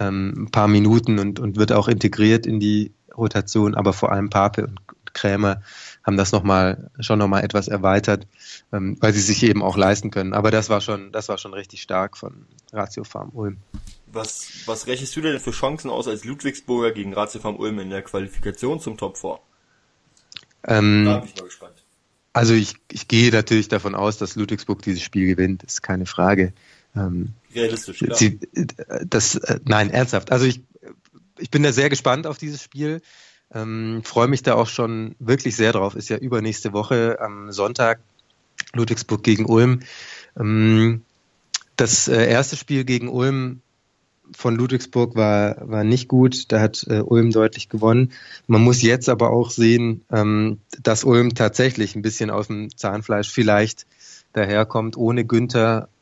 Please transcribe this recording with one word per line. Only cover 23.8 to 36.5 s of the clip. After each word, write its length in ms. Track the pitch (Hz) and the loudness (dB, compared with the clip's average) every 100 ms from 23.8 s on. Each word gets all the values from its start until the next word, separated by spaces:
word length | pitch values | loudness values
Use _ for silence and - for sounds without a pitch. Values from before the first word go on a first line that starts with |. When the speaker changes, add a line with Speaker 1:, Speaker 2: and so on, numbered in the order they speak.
| 101 | -2
Speaker 1:
aus, 240 | 101 101 107 | -2 -2 -2
dass 180 | 95 - | -6 -6
Ludwigsburg 460 | 104 104 - 101 | -6 -6 -6 -6
dieses 200 | - 90 | -4 -6
Spiel 240 | - 101 92 | -4 0 2
gewinnt, 360 | 90 92 95 | 2 0 -2
ist 200 | - - | -8 -10
keine 240 | - 92 92 | -6 -6 -4
Frage. 460 | - 90 98 92 - _ _ _ 110 | 0 2 2 2 -2 _ _ _ -6
Ähm, 340 | 95 87 90 107 _ | -4 -4 -6 -10 _
Speaker 2:
Realistisch, 440 | 120 113 113 - - | -4 -2 -2 -8 -6
klar. 180 | - 117 | -4 2
Speaker 1:
sie, 240 | 110 104 - | 0 0 -8
äh, 520 | - - - - - 87 | -6 -6 -8 -12 -10 -4
das, 300 | 113 107 - | -2 0 -2
äh, 240 | - - | -4 -4
nein, 260 | - 107 101 | 0 0 2
ernsthaft. 420 | 120 127 101 - | 0 0 -2 0
Also 140 | 127 127 | 2 2
ich, 140 | 123 - _ - - _ _ _ - | -2 -8 _ -20 -20 _ _ _ -16
ich 120 | - | -2
bin 120 | 147 | 2
da 100 | 147 | 2
sehr 180 | 120 143 | 4 2
gespannt 360 | 139 - 131 160 | 2 0 0 -2
auf 120 | 147 | -10
dieses 240 | 151 147 | -10 -12
Spiel. 400 | - 139 151 160 - _ - _ _ | -14 -8 -6 -6 -10 _ -20 _ _
Ähm, 460 | 113 110 110 110 113 | -10 -8 -6 -6 -6
freue 240 | 113 - 120 | -4 2 2
mich 140 | 139 | 2
da 120 | - | 2
auch 140 | 117 113 | 2 2
schon 460 | - 117 113 110 - | -2 -4 -4 -8 -6
wirklich 380 | 113 127 127 107 | 0 0 0 2
sehr 160 | 110 | 2
drauf. 220 | 113 98 | 2 0
Ist 140 | 107 - | -4 -6
ja 80 | 110 | -6
übernächste 560 | 135 120 107 | -4 -4 -4